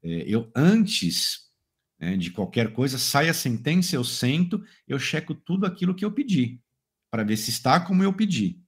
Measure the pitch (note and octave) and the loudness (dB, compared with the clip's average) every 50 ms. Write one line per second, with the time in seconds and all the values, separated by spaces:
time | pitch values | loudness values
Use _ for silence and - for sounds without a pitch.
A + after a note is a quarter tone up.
0 | - E2 E2 E2+ D2+ - G#2+ A#2 A#2 - _ B2 D3 F3+ G#3+ A3+ G#3 - - - | -6 -6 -6 -6 -2 -2 -2 -2 -2 -2 _ 4 6 6 6 6 4 2 0 -2
1 | G2 E2+ E2 - - - - - _ _ _ _ _ _ _ _ _ _ _ _ | -2 -2 -2 -2 -4 -4 -6 -8 _ _ _ _ _ _ _ _ _ _ _ _
2 | D2+ F2 F#2+ F#2+ E2+ E2 - G#2 F#2+ F2+ - A#2+ A2+ G#2+ A2 A#2+ C3 C#3 B2+ B2+ | -4 -2 -2 -2 -4 -4 -4 -6 -6 -2 0 -2 -2 0 0 -2 -2 -2 -2 -4
3 | - - - C#3+ D#3 E3 D#3+ - - C3 A#2 A2+ A#2+ D3 D#3+ F#3 F3 F3 E3 C3 | -4 0 2 2 2 2 0 0 -2 -4 -4 -2 -2 0 2 2 2 2 0 -2
4 | B2 A#2+ - - - B2 C#3 E3 F3+ F3 A3 G#3 - - _ _ _ - C3+ C3+ | -2 -4 -4 -2 0 0 2 0 0 -2 -2 -6 -8 -10 _ _ _ -6 -6 -4
5 | - - - D#3 D#3 - D3+ - _ - F3 G3 G3+ F#3 F3+ - F3+ F3+ F#3 F#3 | -4 -4 -4 -4 -6 -6 -12 -12 _ -4 -2 0 0 -2 -2 -2 -2 -2 -2 -2
6 | G3+ G#3 G#3 C4+ C#4+ B3+ F#3+ C3+ B2 A#2 - - _ _ _ _ _ _ _ _ | -4 -4 -2 -4 -2 0 2 0 0 0 -4 -12 _ _ _ _ _ _ _ _
7 | _ _ - A2+ G#2+ G#2 A2 G#2+ A2 A#2 - - - C3 C#3 F3 F3 F#3+ G3 F#3 | _ _ -4 -2 0 0 0 -2 -2 -4 -6 0 4 4 4 4 4 2 2 4
8 | F#3+ G3 F#3+ F#3+ A3 G3 E3+ A#2+ G2+ F2+ - - _ | 4 2 2 0 0 0 0 0 0 -2 -2 -6 _